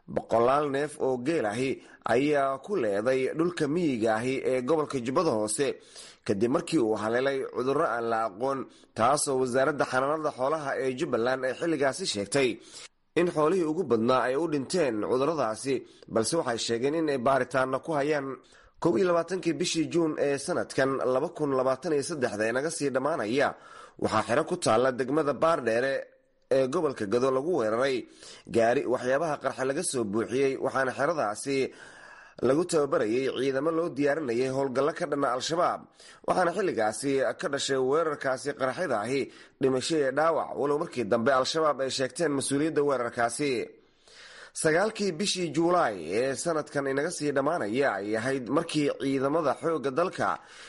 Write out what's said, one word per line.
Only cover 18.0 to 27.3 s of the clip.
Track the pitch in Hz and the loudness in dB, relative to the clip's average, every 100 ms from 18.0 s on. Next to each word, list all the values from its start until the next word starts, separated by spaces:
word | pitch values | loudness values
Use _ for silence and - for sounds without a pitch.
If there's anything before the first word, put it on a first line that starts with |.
| 143 151 135 131 - - - - | 0 -2 -4 -12 -16 -20 -20 -2
Kow | 170 208 | 0 2
iyo | 180 | 4
labaatankii | 170 165 185 170 | 2 0 -4 -2
bishii | 156 175 160 143 | -2 -2 -2 0
Juun | 156 160 147 | 0 0 0
ee | 143 139 | 0 0
sanadkan | - 147 101 - 135 135 113 | -2 -4 -2 0 0 2 0
laba | 127 160 | 0 -2
kun | - 147 131 | -4 -2 2
labaatan | 131 131 175 | 2 0 0
iyo | 147 | -2
saddexda | 127 156 120 101 110 | -2 -2 -4 0 0
inaga | 120 156 | 0 -2
sii | 160 143 | -2 -2
dhammaanaya, | 127 139 160 107 135 117 - - - - - | 0 -2 -2 -2 2 0 -2 -16 -20 -20 -6
waxaa | 104 110 107 | -2 0 2
xero | 127 | 0
ku | 160 175 | 0 -2
taalla | 135 110 131 | 2 4 4
degmada | 123 123 151 143 | 0 0 0 0
Baardheere | 123 165 165 117 113 135 135 - _ _ _ - | 2 2 2 2 0 0 -2 -6 _ _ _ 0
ee | 135 131 | 2 2
gobolka | 160 151 123 104 | 0 -2 -2 0
Gado | 120 135 | 2 2